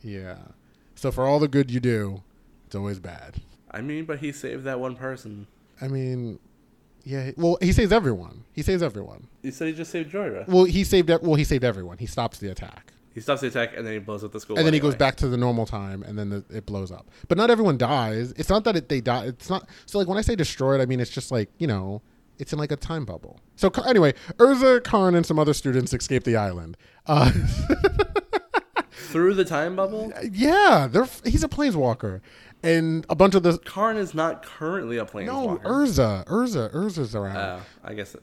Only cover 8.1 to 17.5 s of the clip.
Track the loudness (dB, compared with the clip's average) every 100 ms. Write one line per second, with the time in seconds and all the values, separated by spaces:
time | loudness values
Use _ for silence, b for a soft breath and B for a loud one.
8.1 | -4 -8 -20 -16 -6 -2 0 -2 -6 -14
9.1 | -16 -20 _ -12 -6 -6 -6 -8 -8 -8
10.1 | -6 -6 -6 4 6 6 4 4 4 4
11.1 | 2 4 2 2 0 0 -2 -10 -12 -10
12.1 | -6 -6 -6 -12 -10 -14 -18 -20 _ _
13.1 | -14 -4 -2 -2 -2 -4 -4 -8 -8 -8
14.1 | -10 -10 -12 -6 0 2 4 2 2 0
15.1 | 2 -2 0 0 0 -2 -6 -8 -10 -10
16.1 | -8 -6 -8 -10 -14 -10 -8 -8 -12 -20
17.1 | B B 2 4